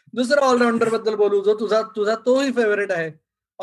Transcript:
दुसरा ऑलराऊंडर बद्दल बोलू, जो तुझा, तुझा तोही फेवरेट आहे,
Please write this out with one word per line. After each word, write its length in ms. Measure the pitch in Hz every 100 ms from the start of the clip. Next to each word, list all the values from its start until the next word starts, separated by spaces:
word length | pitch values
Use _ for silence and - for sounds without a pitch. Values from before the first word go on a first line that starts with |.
| _
दुसरा 280 | 220 247 294
ऑलराऊंडर 480 | 269 247 240 226 226
बद्दल 260 | 220 220
बोलू, 280 | 208 202 202
जो 160 | 196 214
तुझा, 220 | 208 214
तुझा 340 | 220 214 208
तोही 360 | 220 247 262 277
फेवरेट 400 | 240 220 208 196
आहे, 200 | 175 160 156 _ _ _ -